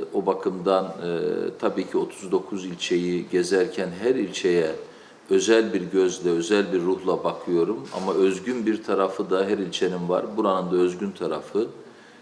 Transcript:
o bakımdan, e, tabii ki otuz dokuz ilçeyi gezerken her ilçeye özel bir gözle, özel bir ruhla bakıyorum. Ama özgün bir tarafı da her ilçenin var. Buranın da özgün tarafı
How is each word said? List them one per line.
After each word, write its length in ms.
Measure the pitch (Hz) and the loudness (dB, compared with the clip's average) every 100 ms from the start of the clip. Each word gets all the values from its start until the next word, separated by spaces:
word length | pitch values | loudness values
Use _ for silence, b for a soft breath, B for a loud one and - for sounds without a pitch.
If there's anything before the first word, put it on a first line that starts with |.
| - | -4
o 120 | 104 92 | -2 0
bakımdan, 580 | 92 101 92 90 95 | 0 -2 -2 2 2
e, 360 | 92 - 87 85 78 87 85 - | 2 -4 -4 -2 -2 -2 -4 -4
tabii 320 | 113 - - | -4 -2 -2
ki 80 | - | -2
otuz 340 | - - 95 | -4 -6 -2
dokuz 320 | 92 - 98 | -2 -2 -8
ilçeyi 640 | 92 87 - 87 90 90 85 | -8 -8 -2 0 0 -2 0
gezerken 560 | 92 85 95 90 - 92 87 | 0 2 2 2 0 -6 -2
her 120 | 113 | 0
ilçeye 580 | 131 98 - 95 87 80 78 B B B B - | 0 -2 0 2 4 2 -2 B B B B 0
özel 420 | 95 92 113 107 | 2 6 4 4
bir 80 | 98 | 0
gözle, 500 | 87 95 92 87 87 | 0 2 2 2 0
özel 420 | 82 85 104 95 | 0 2 2 2
bir 80 | 92 | 0
ruhla 440 | 87 92 92 85 | 0 0 0 0
bakıyorum. 640 | 85 80 - 87 85 85 - | 0 -4 0 2 2 0 -6
Ama 200 | 98 95 | -6 -2
özgün 520 | 90 95 92 98 127 107 | 4 4 2 -2 -2 0
bir 160 | 104 | 0
tarafı 480 | - 98 95 - 90 | 0 2 2 0 0
da 140 | 92 | 0
her 140 | 98 101 | 2 0
ilçenin 500 | 90 - 92 90 87 | -2 -2 -2 0 0
var. 280 | 92 107 - | 0 0 0
Buranın 360 | 101 92 90 | 2 2 2
da 40 | 90 | 2
özgün 340 | 90 87 101 | 2 0 -6
tarafı 580 | 98 85 76 - 101 117 - B B B B | -4 -4 -4 -4 -2 -2 -6 B B B B